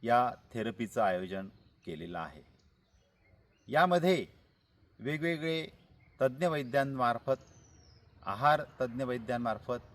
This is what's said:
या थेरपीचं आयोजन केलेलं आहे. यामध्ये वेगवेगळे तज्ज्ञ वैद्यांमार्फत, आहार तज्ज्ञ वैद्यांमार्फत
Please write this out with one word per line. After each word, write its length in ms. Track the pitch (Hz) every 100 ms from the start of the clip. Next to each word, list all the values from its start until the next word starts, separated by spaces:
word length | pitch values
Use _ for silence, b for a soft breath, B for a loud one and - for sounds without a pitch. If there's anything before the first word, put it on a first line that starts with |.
या 280 | 113 120 123 - _
थेरपीचं 480 | 117 110 113 113 -
आयोजन 460 | 104 92 92 95 95 - _ _ -
केलेलं 340 | 80 85 87
आहे. 220 | 80 73 69 _ _ _ _ _ _ _ _ _ _ _ -
यामध्ये 580 | 139 180 175 170 180 101 - _ _ _ _ _ _
वेगवेगळे 680 | 123 151 165 165 160 160 160 - _ - _ _
तज्ज्ञ 260 | 135 131 175
वैद्यांमार्फत, 880 | 156 127 139 139 135 123 117 - 135 - - - - - - - -
आहार 400 | - 101 143 151 147 -
तज्ज्ञ 220 | 127 117
वैद्यांमार्फत 760 | 131 123 110 120 120 107 - 123 -